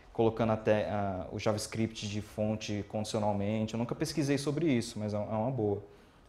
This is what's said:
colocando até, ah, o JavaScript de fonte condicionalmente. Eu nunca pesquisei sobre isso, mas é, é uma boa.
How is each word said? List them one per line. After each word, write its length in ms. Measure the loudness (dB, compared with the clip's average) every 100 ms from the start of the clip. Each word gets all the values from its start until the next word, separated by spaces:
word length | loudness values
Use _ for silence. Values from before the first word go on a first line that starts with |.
| -10 2
colocando 360 | 2 4 2
até, 380 | 2 4 4 2
ah, 380 | 0 0 -2 -6
o 60 | -2
JavaScript 720 | 0 0 -2 -2 -2 -2 -6
de 140 | -6
fonte 640 | -6 -2 0 0 -2 -4 -4
condicionalmente. 880 | -4 -2 0 0 0 0 0 0
Eu 40 | -2
nunca 160 | -2
pesquisei 440 | -2 -2 0 2 2
sobre 280 | 0 0 2
isso, 320 | 2 0 -4
mas 160 | -4
é, 40 | -2
é 20 |
uma 320 | -2 0 0
boa. 320 | 0 0 0 -4 -20 -20 -20